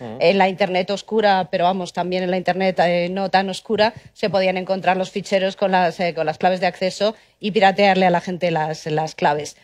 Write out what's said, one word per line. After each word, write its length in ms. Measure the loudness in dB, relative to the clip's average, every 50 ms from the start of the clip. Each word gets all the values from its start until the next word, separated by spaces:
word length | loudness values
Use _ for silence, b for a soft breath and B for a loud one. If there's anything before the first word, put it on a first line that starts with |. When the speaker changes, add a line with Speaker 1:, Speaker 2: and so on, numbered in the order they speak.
Speaker 1:
Ujú. 160 | -14 -12 -4 2
Speaker 2:
En 180 | 2 4 4
la 120 | 4 2 2
internet 400 | 2 0 -2 0 0 -2 -2 -2
oscura, 560 | -6 -8 -6 -4 0 2 2 4 2 2 0 -2
pero 140 | -2 0 0
vamos, 300 | 0 0 -2 -6 -6 -6
también 280 | -6 -4 -4 -4 -2 -2
en 80 | -2
la 60 | -2
internet, 400 | -2 -2 -2 -2 0 0 0 2 2
eh, 260 | 2 2 2 0 -2 -2
no 200 | -4 -4 -2 0
tan 200 | 0 0 0 -2
oscura, 440 | -6 -10 -6 -4 2 2 2 2 B B B B
se 180 | _ -6 -4 -2
podían 280 | 0 0 0 0 0
encontrar 400 | -2 -4 -4 -4 0 0 0 0
los 120 | 0 -2 -4
ficheros 460 | -6 -10 -4 -2 0 0 0 -2 -2
con 160 | -2 0 2
las, 260 | 2 2 2 2 0 -2
eh, 120 | -4 -4 -2
con 120 | -2 -2
las 120 | -4 -2
claves 220 | 0 0 0 2 2
de 80 | -2
acceso 480 | -2 -2 -2 -4 -4 -2 -2 -2 -2 -2 b b b b b
y 120 | -8 -4
piratearle 540 | 2 4 4 4 4 4 4 4 4 4 4
a 40 | 4
la 100 | 2 2
gente 320 | -2 -4 -6 -4 -2 -2
las, 340 | 0 -2 -2 -4 -6 -8 -6
las 280 | -4 -4 -4 -4 -4 -4
claves. 400 | -2 0 0 0 -2 -4 -10 b b